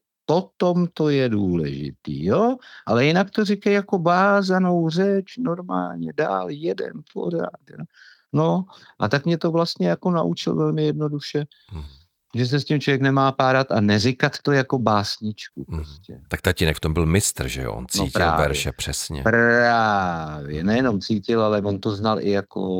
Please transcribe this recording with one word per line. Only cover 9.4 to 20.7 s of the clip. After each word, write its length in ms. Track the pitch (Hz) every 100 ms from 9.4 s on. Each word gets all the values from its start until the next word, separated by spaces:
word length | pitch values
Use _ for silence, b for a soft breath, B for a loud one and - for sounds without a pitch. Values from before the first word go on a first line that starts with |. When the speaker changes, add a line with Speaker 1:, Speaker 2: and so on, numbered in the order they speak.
| 170
Speaker 1:
vlastně 380 | 165 170 - 180
jako 220 | 170 190
naučil 440 | 175 175 175 - 160
velmi 280 | 156 156 151
jednoduše, 600 | 147 151 147 - 147 147 B B
Speaker 2:
Mhm. 100 | 87 73 69 _ _ _ 117
Speaker 1:
že 100 | 123
se 140 | 143
s 60 | -
tím 140 | 151
člověk 220 | 143 135
nemá 300 | 135 135 135
párat 400 | 131 131 131 135
a 100 | 113
neříkat 500 | 104 104 117 127 147 -
to 80 | -
jako 280 | 139 131 135
básničku 840 | 110 104 98 - 107 101 - - 67
Speaker 2:
Mhm. 100 | 82
Speaker 1:
prostě. 440 | 76 73 - 64 -
Speaker 2:
Tak 140 | 87
tatínek 360 | - 87 80 73
v 20 |
tom 140 | 82
byl 120 | 80 80
mistr, 420 | 92 - - 64
že 140 | 65
jo? 120 | 65
On 80 | 52
Speaker 1:
No 40 | -
Speaker 2:
cítil 220 | - 135
Speaker 1:
právě. 320 | 92 85 82 73
Speaker 2:
verše 240 | 73 -
přesně. 520 | - - 69 - 76
Speaker 1:
Právě. 1300 | 110 117 117 120 120 117 110 101 92 82 78 76 71 76
Speaker 2:
Mhm. 100 |
Speaker 1:
Nejenom 320 | 90